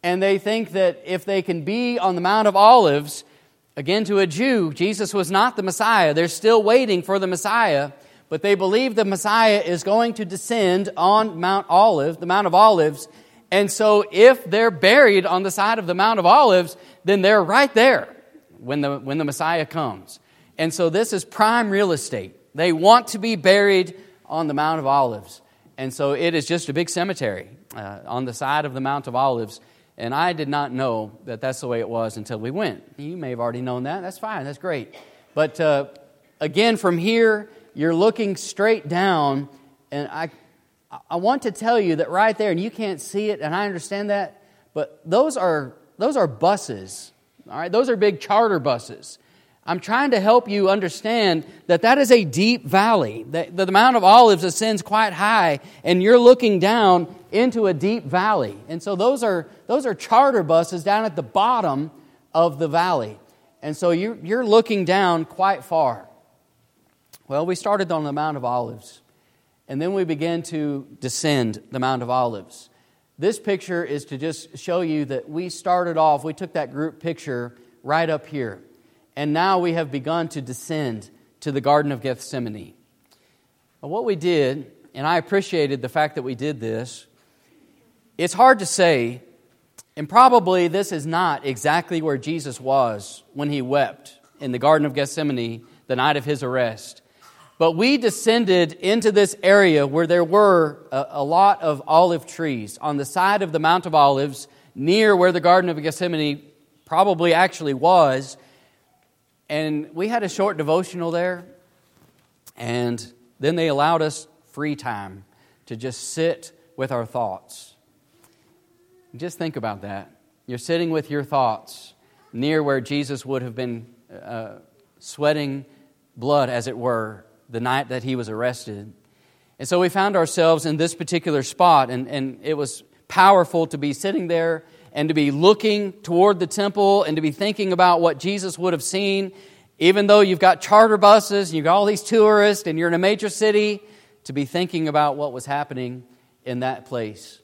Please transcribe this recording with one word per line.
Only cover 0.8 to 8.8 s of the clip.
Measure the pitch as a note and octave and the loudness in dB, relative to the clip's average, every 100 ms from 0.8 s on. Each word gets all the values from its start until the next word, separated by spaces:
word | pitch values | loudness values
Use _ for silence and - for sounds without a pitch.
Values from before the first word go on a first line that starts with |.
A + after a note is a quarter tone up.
| F#3 E3+ - | 0 -2 -8
if | F#3 - | -8 -2
they | G3 | -4
can | F#3 E3+ | -2 -6
be | D3+ A3 B3 A#3+ | -4 -4 -2 -2
on | F#3 F3+ | -2 -2
the | |
Mount | F3+ G#3+ G#3+ | 0 2 2
of | G3 | 6
Olives, | G#3+ B3+ F3+ C#3+ D3 - - _ _ _ _ - | 8 10 8 2 -2 -14 -18 _ _ _ _ -10
again, | C#3 G3+ G3 | -4 -2 0
to | G3+ | 0
a | F#3 | 0
Jew, | D3+ C4 A#3+ E3 | 0 0 0 0
Jesus | C#3 F#3 G3+ G3+ | -2 -2 -2 -4
was | G3+ E3+ | -4 0
not | F#3+ A#3+ A3+ | 0 0 0
the | |
Messiah. | F#3+ F3 A3 A3 E3 | -6 -2 2 4 4
They're | D3 E3+ | 2 -2
still | - A3 A3+ | 0 4 4
waiting | G#3+ A#3+ A#3+ F#3 | 6 4 4 -2
for | E3+ G3 | -2 -4
the | F#3 | -2
Messiah, | F3+ G3+ A3+ G#3+ C#3+ C#3+ - _ _ _ | -4 -2 0 2 0 -2 -10 _ _ _
but | D#3+ | -4
they | G3+ G3 | 0 0
believe | F#3+ G#3+ | 2 0